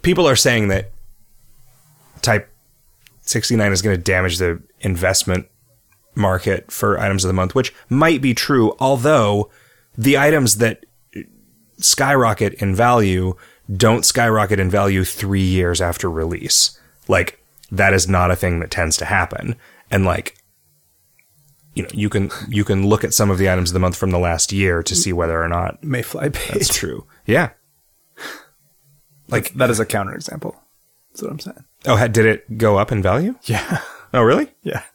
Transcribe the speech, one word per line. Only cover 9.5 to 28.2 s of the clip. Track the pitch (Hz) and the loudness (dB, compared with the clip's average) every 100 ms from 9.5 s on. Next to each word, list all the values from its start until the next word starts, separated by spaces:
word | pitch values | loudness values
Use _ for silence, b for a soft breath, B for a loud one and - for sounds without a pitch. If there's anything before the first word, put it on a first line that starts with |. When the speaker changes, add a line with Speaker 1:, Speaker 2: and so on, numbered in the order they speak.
| b b b b - | b b b b -2
Speaker 1:
the | 120 139 | 2 4
items | 147 156 123 107 | 4 4 2 2
that | 113 - - _ _ - - _ _ _ _ - | 0 -2 -18 _ _ -18 -18 _ _ _ _ -4
skyrocket | - - 135 143 117 107 101 | -2 0 2 4 2 2 -2
in | - 98 | 0 -2
value | 95 120 120 101 92 92 92 b b - | 2 4 4 4 2 0 -4 b b -10
don't | 95 110 113 | 2 4 4
skyrocket | - - 117 110 98 101 | 2 2 2 2 2 2
in | 92 | 2
value | 98 101 95 | 2 2 2
three | 92 - 98 98 | -2 -4 -4 0
years | 92 92 87 87 | 2 2 0 0
after | 87 85 92 | -2 -2 -4
release. | 80 80 87 - - - b b b - | -4 -4 -6 -2 0 0 b b b 0
Like, | 95 90 - _ _ - | 0 0 -8 _ _ -10
that | 95 98 | 0 2
is | 95 87 | 4 2
not | 92 90 | 2 2
a | 90 | 0
thing | 90 85 | 0 -2
that | 82 | -4
tends | - 82 - | -4 -2 -2
to | |
happen. | - 101 87 - - 117 b b b | 0 -2 -2 -6 -8 -10 b b b
And, | 101 | 0
like, | 95 82 - _ _ _ _ _ _ _ _ _ _ _ _ _ _ | 2 0 -6 _ _ _ _ _ _ _ _ _ _ _ _ _ _
you | - | -10
know, | - | -8
you | - 104 | -4 -2
can, | 101 98 - 101 | -2 -4 -6 -4
you | 104 | -2
can | 101 95 98 | 0 2 2
look | 104 | 2
at | - | 0
some | - 101 | 0 0
of | 92 | 2
the | 95 | 2
items | 92 90 | 2 0
of | |
the | 90 | 0
month | 92 87 | 0 0
from | 95 | -2
the | 90 | 0
last | 87 80 - | 0 -2 -2
year | 98 98 85 | 0 0 0
to | 82 92 | -2 -4
see | 92 | -2
whether | 87 82 82 | -2 -2 -2
or | 82 | -2
not | 85 90 - | -2 -4 -6
Speaker 2:
Mayfly | 151 123 113 - 143 | -6 -6 -6 -6 -6
bait. | - - | -6 -6
Speaker 1:
that's | 202 - | -4 -2
true. | - 80 57 - b | -4 -6 -10 -16 b
Yeah. | - 127 147 _ _ _ _ _ _ B | -2 0 0 _ _ _ _ _ _ B